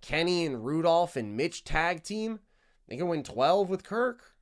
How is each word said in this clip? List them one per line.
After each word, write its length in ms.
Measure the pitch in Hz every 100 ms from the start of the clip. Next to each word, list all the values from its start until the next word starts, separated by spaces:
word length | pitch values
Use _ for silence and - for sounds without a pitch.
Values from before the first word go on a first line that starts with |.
Kenny 440 | - 147 170 175 165
and 180 | 123
Rudolph 520 | 113 156 165 165 175 135
and 200 | 107 107
Mitch 280 | 170 -
tag 400 | - 156 170 175
team, 360 | - 214 220 214 - _ _ _ _
they 100 | 123
can 100 | 180
win 160 | 160
twelve 440 | 135 107 139 185 185
with 160 | 190
Kirk. 520 | - 214 247 240 - _